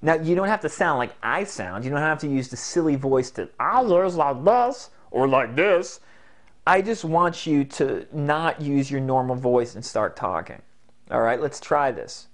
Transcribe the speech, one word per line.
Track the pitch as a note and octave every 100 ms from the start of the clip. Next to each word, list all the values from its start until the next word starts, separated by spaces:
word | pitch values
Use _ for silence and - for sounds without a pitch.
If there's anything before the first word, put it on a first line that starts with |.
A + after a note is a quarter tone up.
Now, | D3+ D#3+
you | D#3+ F3
don't | G3
have | G#3+
to | D3+
sound | - F3+ C#3
like | B2 -
I | A2+ C#3+
sound. | G3 - F#2 F#2+ B2+
You |
don't | C#3+
have | D#3 D3+
to | D3
use | C3+ B2+
the | B2
silly | - F3 D#3+ C#3
voice | C#3 C3+ B2+
that | - - -
I | C3 A#3
use | B3+ F3 F#3+ F3
like | C#3+ C3
this | D#3 B3 B3 C#4 - - -
or | - C3+
like | C3 A#2+ B2
this. | F#3+ F3+ F#3 - - - - - - - -
I | F#3+
just | G3 A3 E3
want | D#3+ F3 E3+ -
you | D3 C#3
to | - C3+ G2+ -
not | D#3 C#3+ D3+ E3 -
use | C#3+ C#3 C3+
your | C3+
normal | C3+ C3 B2+ B2+
voice | B2+ B2 A#2+ G#2
and |
start | G#2+ - G#2+ -
talking. | F#2+ F2 D#2+ A1+ - - - - -
All | B2+
right? | A2+ A#2+
Let's | C#3+ -
try | - D3 C#3
this. | A2+ - - -